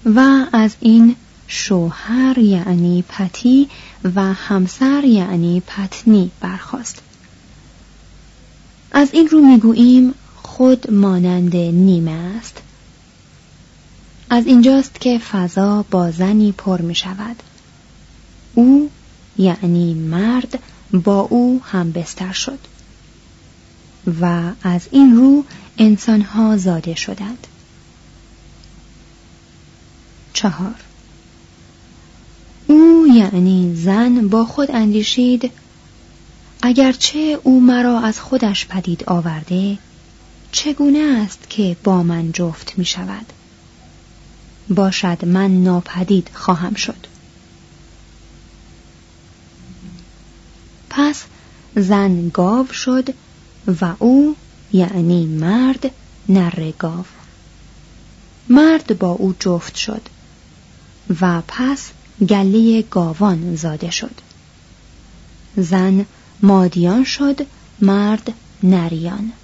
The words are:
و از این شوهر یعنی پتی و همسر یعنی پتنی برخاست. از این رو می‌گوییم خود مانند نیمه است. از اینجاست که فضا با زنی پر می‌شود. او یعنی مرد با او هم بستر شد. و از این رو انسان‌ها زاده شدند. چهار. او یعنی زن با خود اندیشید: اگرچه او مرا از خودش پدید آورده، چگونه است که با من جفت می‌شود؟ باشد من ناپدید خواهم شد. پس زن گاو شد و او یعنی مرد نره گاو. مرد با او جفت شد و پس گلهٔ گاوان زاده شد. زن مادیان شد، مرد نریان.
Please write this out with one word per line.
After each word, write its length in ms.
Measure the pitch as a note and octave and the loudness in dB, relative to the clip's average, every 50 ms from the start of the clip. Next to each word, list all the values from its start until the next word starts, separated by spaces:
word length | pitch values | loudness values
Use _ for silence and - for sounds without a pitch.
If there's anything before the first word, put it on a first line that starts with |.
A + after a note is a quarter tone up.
| - | 0
و 400 | A3+ G#3+ A#3+ C4 C4+ C4+ C4+ C4 - - | 2 2 4 4 4 4 2 0 0 0
از 220 | A3+ A3 G#3+ - - | 0 0 0 -2 -2
این 360 | - A#3 A3 A3+ A#3 A#3 B3 - _ _ _ - _ - | 2 4 6 6 6 6 4 0 _ _ _ -20 _ -14
شوهر 880 | - - - - G3+ F3 E3+ E3+ E3 - - G#3 A3+ B3+ C4 C4 C4 B3+ | -12 -10 -4 -2 -2 -2 -2 -4 -6 -8 -8 -6 -2 -2 0 0 2 2
یعنی 640 | A3+ G#3 G3 F3 E3+ F#3+ F3+ F3 E3+ F3 F3+ F3 F3+ _ | 2 2 2 0 -2 -2 -2 -2 0 0 0 -2 -4 _
پتی 600 | - - G3 F3+ - - - A#3+ B3+ C4+ C#4+ C#4 - - - - - - - F#3 F3+ | -8 -8 -8 -8 -8 -4 0 2 2 2 2 0 -4 -20 -20 -20 -20 -8 -6 -4 -2
و 60 | G3+ | -2
همسر 840 | G3 F#3+ F#3+ F#3 - - G#3 G3 F#3 F3+ - - C4 C4+ C#4 C#4+ C#4+ | -2 -2 -4 -6 -6 -4 -2 -2 -2 -4 -4 -2 -2 0 0 2 2
یعنی 580 | C4+ A3+ G3+ F3+ F#3+ F#3+ E3+ E3+ E3+ F3 F3+ F3+ - | 2 2 2 2 -2 -4 -2 -2 -2 -2 -4 -4 -8
پتنی 640 | - - G3 F#3+ - - - A#3 G#3+ G#3 F3+ F3+ - - | -10 -10 -10 -10 -12 -4 2 2 4 4 2 -2 -6 -10
برخاست. 640 | - F3+ F#3 F#3+ - - - C4 A#3 - - - _ _ _ _ _ _ - - _ - - - - - - - - - - - - - - - - - - - - - - - - - - _ _ - | -12 -12 -10 -12 -14 -14 -14 -14 -14 -16 -18 -18 _ _ _ _ _ _ -20 -20 _ -20 -20 -20 -20 -20 -20 -20 -20 -20 -20 -20 -20 -20 -20 -20 -20 -20 -20 -20 -20 -20 -20 -20 -20 -20 -20 _ _ -2
از 180 | - C4+ C#4+ C#4 - | 0 0 2 2 4
این 140 | D4+ E4 D#4 | 2 2 4
رو 140 | D#4+ D#4 | 6 6
می‌گوییم 720 | D4 C4+ C4 A3+ G#3 A3+ A3+ A3+ A#3+ B3 B3+ B3+ B3+ B3 C4 - - - - | 8 8 8 8 6 4 4 6 6 6 6 6 4 4 0 -6 -16 -20 -20
خود 560 | - - - - - B3+ B3+ C4 B3+ - - | -20 -20 -20 -4 0 2 2 2 2 0 -2
مانند 640 | A3 G3+ G3 G3 F#3+ F3+ F3+ F3+ F3+ F3+ F3+ F3+ E3+ | 0 2 2 2 2 0 0 0 0 0 -2 -2 -2
نیمه 560 | F3 E3+ E3+ E3+ F3 F#3 F#3+ F#3 E3+ E3 E3 | -2 -2 0 2 2 4 4 4 2 0 -4
است. 500 | D#3 D#3+ E3+ F3+ G3 A3+ - - - - - - _ _ _ - _ _ _ _ _ _ _ _ _ _ _ _ _ _ - _ _ _ _ - - - - - - - - - | -6 -8 -12 -12 -12 -14 -16 -16 -20 -20 -20 -20 _ _ _ -20 _ _ _ _ _ _ _ _ _ _ _ _ _ _ -20 _ _ _ _ -20 -20 -20 -20 -20 -20 -20 -8 -4
از 180 | B3 A#3+ A3+ C4 | -2 -2 2 4
اینجاست 540 | C4 A#3+ A#3 C4 C4+ C4+ C4+ - - - | 6 6 6 6 4 4 0 -2 -10 -6
که 180 | - B3+ A#3+ A#3 | -4 -2 -2 -2
فضا 680 | A#3 - - G3 F3+ F3 - G3 G3 G3+ G#3 G#3 G3+ - | -4 -6 -4 -4 -4 -2 -2 -2 -2 0 0 -2 -4 -2
با 200 | - F#3 F3 E3+ | -2 -2 -2 -2
زنی 400 | D#3+ E3 F#3 F#3+ G#3 G#3+ G#3+ G#3 | -2 -4 -2 0 0 2 0 0
پر 300 | G3 - - G3+ F#3 F3 | -2 -4 -6 -6 -4 -4
می‌شود. 640 | E3+ E3+ E3+ - - F#3 F#3+ G3 G#3 A3+ A#3+ - - - _ _ _ _ _ _ _ _ _ - - - _ - - - - - - - - | -4 -6 -6 -8 -8 -10 -12 -12 -14 -14 -16 -18 -20 -20 _ _ _ _ _ _ _ _ _ -20 -20 -20 _ -20 -20 -20 -20 -20 -20 -6 0
او 340 | A#3 A#3+ B3+ C4+ C#4+ D4 D4 - - - - - _ - - _ - | 2 4 6 6 4 2 0 -6 -14 -20 -20 -20 _ -20 -16 _ 0
یعنی 560 | F#3+ F#3 E3+ - - F3 E3+ F3 F3 E3+ E3 | 0 0 0 0 -2 -2 0 0 0 -2 -2
مرد 680 | D#3+ D#3+ D#3+ D#3+ F3 G3+ A3+ B3 B3+ B3 B3 - B3+ - - - - - - - | -4 -6 -6 -4 -2 -2 -2 -2 -2 -4 -6 -12 -14 -16 -16 -20 -20 -12 -2 -2
با 260 | F#3 E3+ G#3 G3+ G3 | -2 0 2 0 0
او 420 | G3 - - A#3+ A#3+ B3 B3+ B3+ B3+ | 0 0 0 0 0 0 0 -2 -4
هم 280 | - - F#3 F3 E3+ | -6 -6 -4 -4 -4
بستر 400 | D#3+ F3 E3 - - - F#3 F#3 | -6 -8 -10 -10 -12 -12 -12 -10
شد. 280 | F#3+ - - - C4+ C#4 - - _ - - _ - _ - - _ - _ - - - - - - _ _ _ _ _ _ - - _ - F#3+ E3+ D#3+ | -8 -8 -10 -10 -12 -14 -20 -20 _ -20 -20 _ -20 _ -20 -20 _ -20 _ -20 -20 -20 -20 -20 -20 _ _ _ _ _ _ -20 -20 _ -8 -8 -4 -2
و 300 | F3 F3 E3+ E3+ E3+ E3+ - - - | -2 -2 -2 -2 -4 -6 -10 -8 -4
از 240 | F#3+ F3 F3 - - | -4 -4 -4 -4 0
این 260 | - C4+ C#4 C4+ A#3 A#3 | 4 6 6 6 6 6
رو 260 | B3+ C4+ C#4 D4 C#4 - - - - - _ - | 6 4 4 2 0 -4 -14 -20 -20 -20 _ 2
انسان‌ها 800 | A3 G#3+ G#3+ F#3+ - - A3 G#3+ G#3 G3 G3+ G#3+ A3+ G#3+ G#3+ G#3 | 4 4 4 2 0 0 0 0 0 -2 -2 -2 0 0 0 0
زاده 380 | F3+ F#3 F3 E3 D#3 F3 E3 | 0 -2 -4 -4 -6 -10 -10
شدند. 520 | - - - F#3+ F#3+ G3+ G3+ A#3+ B3 - - _ _ _ _ _ - - _ _ - - - - - - - - - - - - - - - - - - - - - - - - _ _ - - _ _ _ _ - - _ _ _ _ - _ - - - - - - - - | -10 -10 -12 -12 -12 -12 -14 -14 -16 -20 -20 _ _ _ _ _ -20 -20 _ _ -20 -20 -20 -20 -20 -20 -20 -20 -20 -20 -20 -20 -20 -20 -20 -20 -20 -20 -20 -20 -20 -20 -20 -20 _ _ -20 -20 _ _ _ _ -20 -20 _ _ _ _ -20 _ -20 -20 -20 -20 -20 -20 -10 -10
چهار. 420 | - - G3+ D#3+ D3 F3+ G#3 A3+ - - - - - - - - - _ - _ - _ - - _ - - _ _ - - - - - - - - - - - - - - - - - - | -6 -6 -6 -6 -6 -10 -12 -12 -16 -20 -20 -20 -20 -20 -20 -20 -20 _ -20 _ -20 _ -20 -20 _ -20 -20 _ _ -20 -20 -20 -20 -20 -20 -20 -20 -20 -20 -20 -20 -20 -20 -20 -20 0 4
او 400 | D4 D#4 D#4+ E4 E4 E4 D#4+ D4+ B3 | 6 8 8 8 8 8 8 8 6
یعنی 600 | A#3 G#3 F#3+ G3+ F3+ F3+ F#3 F#3+ F#3 F3+ F3 E3+ | 6 6 4 2 0 2 2 2 2 0 0 -2
زن 520 | E3 E3 F#3 F#3+ G#3+ A#3 B3+ B3 B3 A3 G3 | -2 -2 0 0 2 2 2 2 2 2 2
با 180 | G3+ A3+ A3+ | 2 0 0
خود 260 | A3+ - - C#4+ C#4 | -2 -2 -6 -4 -2
اندیشید: 800 | C#4+ A#3 A3 G#3 G#3 G#3+ G#3+ - - - B3 B3 B3 A#3+ A#3 B3 - - _ _ _ _ _ - - - - - - - - - - - - - - - | 0 0 0 0 0 0 -2 -2 -2 0 0 0 0 0 -2 -6 -10 -12 _ _ _ _ _ -20 -20 -20 -20 -20 -20 -20 -20 -20 -20 -20 -20 -20 -14 -4
اگرچه 800 | - B3 B3 B3 C4+ C4 B3+ - - - - D4+ D#4 D#4 D4+ - - | -2 0 2 4 2 2 2 -2 -4 -6 -4 -4 -4 -4 -4 -2 0
او 180 | B3+ C4 B3+ | 2 4 4
مرا 380 | B3 B3 B3 B3 B3 B3 A#3+ A3+ | 4 4 4 2 0 0 0 0
از 200 | A#3 A3 G#3+ - | -2 -4 -6 -6
خودش 480 | - - - C4 A#3 A3 G3+ - - - | -8 -6 -4 -2 -2 -2 -4 -4 -8 -8
پدید 360 | - F#3+ F3 - E3+ - - - | -10 -8 -6 -6 -8 -8 -6 -4
آورده، 720 | F3+ F3 D#3+ E3+ D#3 D#3 D#3 - F3+ F3+ F#3+ G3+ G3+ G3+ _ _ _ - _ _ - - - - - - - - | -4 -4 -4 -6 -8 -10 -8 -6 -6 -4 -4 -4 -6 -8 _ _ _ -20 _ _ -20 -20 -20 -20 -20 -20 -20 -10
چگونه 480 | - - - D4+ C#4+ - C#4+ C#4+ C#4 D4 | -10 -8 -6 -6 -4 -2 0 0 2 2
است 500 | D4+ D4+ C4+ A3+ G#3+ F#3+ - - - - | 0 0 0 -2 -2 -6 -8 -16 -20 -14
که 260 | - - G#3 F#3 F3 - - | -6 -4 -4 -4 -4 -4 -2
با 200 | G#3+ F#3+ F3+ F3 | -2 0 0 0
من 280 | E3+ E3+ E3 E3 E3 | -2 -2 -4 -6 -8
جفت 420 | E3 - F3 E3+ E3 - - - - - | -6 -6 -6 -6 -6 -10 -16 -12 -8 -8
می‌شود؟ 560 | F3+ E3+ - F#3 F3+ F#3 G3 G3+ A3 - - _ _ _ _ _ _ - _ _ - - - - _ - - - - - - - - - - - - - | -6 -6 -6 -10 -10 -14 -14 -16 -18 -20 -20 _ _ _ _ _ _ -20 _ _ -20 -20 -20 -20 _ -20 -20 -20 -20 -20 -20 -20 -20 -20 -20 -20 -8 -4
باشد 560 | G3 F#3 G3 F#3+ F#3 - - F#3 F3 E3+ - | -2 -2 -2 -2 -2 -4 -4 -6 -6 -4 -4
من 380 | F3 F3+ F#3 G3 G3 F#3+ F#3 F3+ | -2 -2 0 0 0 0 0 0
ناپدید 640 | F#3 F3+ F3 F3 - - F3+ F#3 F3 G3+ F#3+ E3+ - - | 0 -2 -2 -6 -8 -10 -10 -4 -2 -2 -2 -2 -4 -14
خواهم 400 | - - - F#3 D#3 F3+ - G#3 | -12 -4 -4 -4 -4 -4 -8 -8
شد. 340 | - - - - - - - - - _ _ _ _ _ _ - - - _ - _ - - - - - - - - - - - - - - - - - - - - _ - _ - _ _ _ _ _ - - _ - - _ - - B1 A#1+ A#1 A#1+ - - - - - - - - - - - - - - - - - - - - - | -8 -10 -10 -12 -16 -20 -20 -20 -20 _ _ _ _ _ _ -20 -20 -20 _ -20 _ -20 -20 -20 -20 -20 -20 -20 -20 -20 -20 -20 -20 -20 -20 -20 -20 -20 -20 -20 -20 _ -20 _ -20 _ _ _ _ _ -20 -20 _ -20 -20 _ -20 -20 -20 -20 -20 -20 -20 -20 -20 -20 -20 -20 -20 -20 -20 -20 -20 -20 -20 -20 -20 -20 -20 -20 -20 -20 -10
پس 340 | - - C#4+ D4 D4 - - - - - - - - - - - - | -4 -2 -2 -2 -2 -6 -14 -20 -20 -20 -20 -20 -20 -20 -20 -8 -4
زن 540 | G#3+ G3 F#3 G#3 G3+ G3 G3 F#3 F3 E3+ E3+ | -4 0 0 0 0 0 0 0 -2 -4 -4
گاو 380 | - - F3+ F3+ G#3+ B3 C4 C4 | -2 -2 -2 0 0 -2 -2 -4
شد 420 | - - - C4 B3+ C4 B3+ C4+ C4 - _ _ _ _ - - _ - - - F#3 D#3+ | -8 -10 -6 -2 -2 -2 -2 -6 -10 -14 _ _ _ _ -20 -20 _ -12 -6 -6 -4 -2
و 140 | F#3+ F3 E3+ - | -4 -6 -6 -2
او 360 | - A#3 B3+ C#4 C#4+ D4+ D4+ - - - - - - - - | 0 2 4 4 2 2 -2 -6 -12 -20 -20 -20 -14 -4 0
یعنی 520 | F#3 F3+ F3 G3 F#3 E3+ E3+ F3 F3 E3 | 0 0 0 -2 -2 0 0 0 0 0
مرد 680 | D#3+ D#3+ D#3 D#3 E3+ G3+ A#3+ B3+ C4 C4 B3+ - C4+ - _ - - - - - - | -2 -4 -4 -2 -2 0 0 0 0 -2 -4 -6 -10 -10 _ -20 -20 -20 -20 -2 0
نره 420 | F#3+ F#3+ F3+ E3+ E3+ F3+ D#3 D#3 | 2 2 2 0 -4 -6 -10 -10
گاو. 340 | D#3 - - E3 E3 F3 F#3 - - - - - - - - - - - - - - - - - - - - - - - - - - - _ - | -10 -8 -8 -8 -8 -10 -14 -14 -18 -20 -20 -20 -20 -20 -20 -20 -20 -20 -20 -20 -20 -20 -20 -20 -20 -20 -20 -20 -20 -20 -20 -20 -20 -20 _ 4
مرد 500 | A#3+ C#4 D4+ D#4+ D#4+ D#4 D#4 - A3 F3+ | 4 6 6 6 2 2 0 -4 -4 -4
با 100 | - F3+ | -2 -4
او 260 | F3 - G3+ F#3+ F#3 - | -4 -2 -4 -4 -4 -4
جفت 360 | - F#3+ F3+ E3+ - - - | -4 -4 -4 -4 -6 -10 -12
شد 260 | - - - G#3+ A3 - - - - - - - _ - - - - - - - - - - - - _ - F#3+ D#3 | -12 -10 -10 -10 -12 -14 -18 -20 -20 -20 -20 -20 _ -20 -20 -20 -20 -20 -20 -20 -20 -20 -20 -20 -20 _ -6 -4 -2
و 200 | F#3 F3+ E3+ E3+ E3+ - | -2 -2 -2 -4 -6 -10
پس 440 | - - B3+ C4 C#4 C4+ - - - - - - _ - G#3 F3 | -8 -6 -4 -4 -4 -6 -8 -18 -20 -20 -20 -20 _ -4 0 0
گلهٔ 520 | G#3 G3 G3 F#3+ G3 A3 A3+ A3+ A3+ A3+ | 2 0 2 2 2 2 2 2 2 0
گاوان 760 | A3 - - G3 F3 E3 D#3+ D#3 G3+ G#3 F#3 D#3+ E3 F3 E3+ | -2 -2 -4 -4 -4 -4 -4 -2 -2 0 0 -2 -4 -6 -8
زاده 360 | D#3 D#3+ E3 D3+ D#3 - E3+ | -6 -6 -8 -8 -8 -10 -10
شد. 240 | E3+ - - - - - _ _ _ _ _ _ _ _ _ _ - _ _ - - - - - - - - - - - - - - | -10 -10 -10 -12 -16 -20 _ _ _ _ _ _ _ _ _ _ -20 _ _ -20 -20 -20 -20 -20 -20 -20 -20 -20 -20 -20 -20 -10 -6
زن 500 | G3+ F#3 D#3+ F3+ F#3+ F#3 F#3+ F#3+ F#3+ G3+ - _ - _ - _ - | -6 -4 -2 0 0 0 2 0 0 -2 -4 _ -20 _ -20 _ 0
مادیان 640 | - G3 G3 F#3+ F#3 F3+ - F3+ E3+ F3 F#3+ A#3+ C4 | 0 2 4 4 2 0 0 0 0 0 0 0 -2
شد، 440 | - - - C#4+ C#4 C#4 - C#4+ - - - - - _ - | -2 -4 -4 -2 -2 -2 -4 -8 -12 -12 -20 -20 -20 _ -2
مرد 520 | G#3 F#3+ G3 G3+ G3+ G#3 G#3+ G#3+ - - A3+ - _ - - - - | 0 0 2 0 0 -2 -2 -4 -6 -10 -14 -14 _ -20 -12 -2 0
نریان. 680 | F#3 F#3+ F3+ E3+ E3+ E3 D#3+ E3 E3+ F#3+ G#3 G#3 A3+ A#3 - | 2 2 2 0 -4 -6 -8 -8 -8 -8 -8 -10 -10 -12 -14